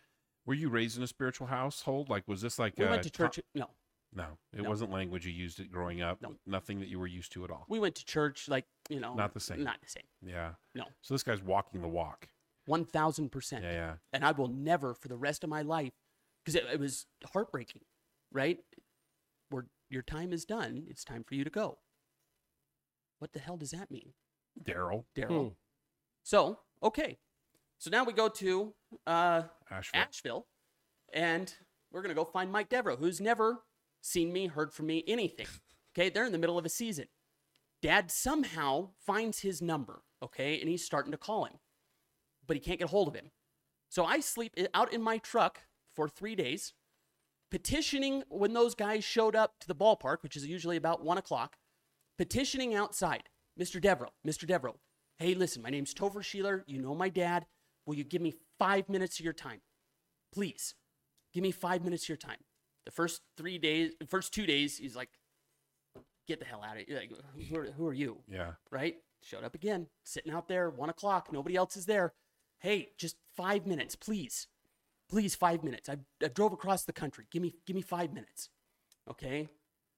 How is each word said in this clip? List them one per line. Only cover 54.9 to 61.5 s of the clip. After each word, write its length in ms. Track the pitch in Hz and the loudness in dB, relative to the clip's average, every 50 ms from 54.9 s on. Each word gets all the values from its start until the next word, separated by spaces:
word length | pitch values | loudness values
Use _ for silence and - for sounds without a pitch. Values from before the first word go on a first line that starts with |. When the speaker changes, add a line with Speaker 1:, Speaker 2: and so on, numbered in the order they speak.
| _ _ _ _ _ - | _ _ _ _ _ -2
Speaker 2:
hey, 160 | 165 180 185 | 2 2 4
listen, 280 | 180 180 - - 123 | 4 2 0 0 -6
my 80 | 113 123 | -4 -2
name's 240 | 139 143 139 - - | -2 -2 -2 -4 -2
Topher 280 | - 202 202 196 208 | -2 -2 -2 -2 -2
Sheeler. 420 | 190 - - 196 190 202 196 190 - | -8 -6 -4 -2 0 0 0 -2 -4
You 140 | 143 139 131 | -6 -6 -4
know 140 | 131 135 147 | -4 -2 -2
my 140 | 165 185 190 | 0 0 0
dad. 380 | 160 185 175 175 175 175 170 _ _ _ _ _ _ _ - | 2 2 2 4 2 0 0 _ _ _ _ _ _ _ -6
Will 100 | 147 151 | -6 -4
you 80 | 143 139 | -4 -4
give 180 | - 175 170 | -4 -2 0
me 100 | 175 156 - - _ _ _ - | 0 0 -2 -4 _ _ _ 2
five 300 | 202 185 196 196 190 - | 4 4 4 4 2 2
minutes 300 | 196 185 185 - - - | 0 0 0 0 -4 -4
of 60 | 160 | -4
your 80 | 165 156 | -4 -6
time? 260 | - - 131 110 98 _ _ _ _ _ _ _ _ _ _ _ _ _ _ | -6 -10 -12 -12 -14 _ _ _ _ _ _ _ _ _ _ _ _ _ _
Please, 420 | - 196 208 165 - - - - - _ _ _ _ _ _ _ _ _ _ _ - | -4 -4 -2 -2 -4 -6 -8 -10 -10 _ _ _ _ _ _ _ _ _ _ _ -2
give 80 | 180 | 0
me 80 | 190 190 | 0 0